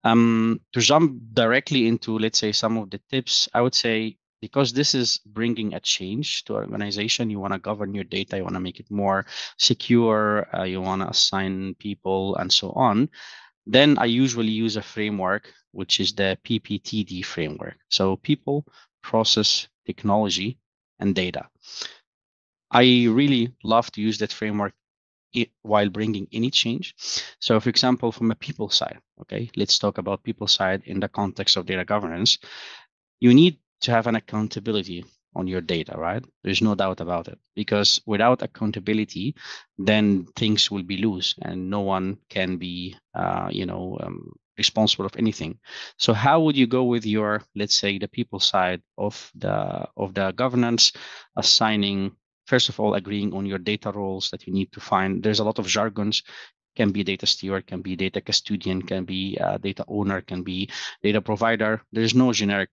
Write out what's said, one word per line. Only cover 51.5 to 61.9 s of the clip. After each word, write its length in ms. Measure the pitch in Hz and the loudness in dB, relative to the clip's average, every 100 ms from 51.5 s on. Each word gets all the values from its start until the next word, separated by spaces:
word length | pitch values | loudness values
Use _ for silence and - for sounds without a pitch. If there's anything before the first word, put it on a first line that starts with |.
| - 110 107 101 98 98 _ _ _ - | 4 4 2 0 -2 -4 _ _ _ 0
first 220 | 127 - | 2 2
of 120 | 113 | 0
all, 140 | 107 | 0
agreeing 380 | 101 98 104 101 | 0 -2 -4 -2
on 140 | 95 98 | -4 -6
your 120 | 98 | -4
data 320 | 90 104 107 | -4 -4 -6
roles 380 | 101 98 95 - | -6 -6 -6 -6
that 160 | - - | -8 -4
you 60 | |
need 200 | 95 92 | -4 -4
to 80 | - | -8
find? 420 | - 95 95 92 | -2 0 0 0
There's 180 | 107 107 | 0 0
a 40 | |
lot 140 | 107 107 | 0 -4
of 80 | 92 | -2
jargons. 560 | 107 110 104 104 104 - - - _ _ - | 0 0 -2 -2 -2 -6 -20 -20 _ _ 0
Can 160 | 107 | 0
be 100 | 98 | 0
data 240 | 95 95 - | -2 -2 -2
steward, 400 | - 95 98 - | -2 -2 -4 -4
can 160 | 92 | -10
be 140 | 90 92 | -8 -4
data 240 | 95 98 | -4 -4
custodian, 600 | - - - 101 95 92 | -4 -4 -2 -4 -2 -4
can 220 | 92 95 | -4 -6
be 320 | 92 95 95 - | -4 -6 -4 -2
a 220 | - 98 | -2 -2
data 260 | 98 - - | -6 -8 -6
owner, 320 | 104 98 95 | -2 -2 -2
can 220 | - 92 | -6 -8
be 280 | 92 92 98 - - - | -6 -6 -6 -8 -12 -4
data 180 | 104 104 | 0 0
provider. 600 | 95 104 113 113 107 110 _ | -2 0 2 2 0 -2 _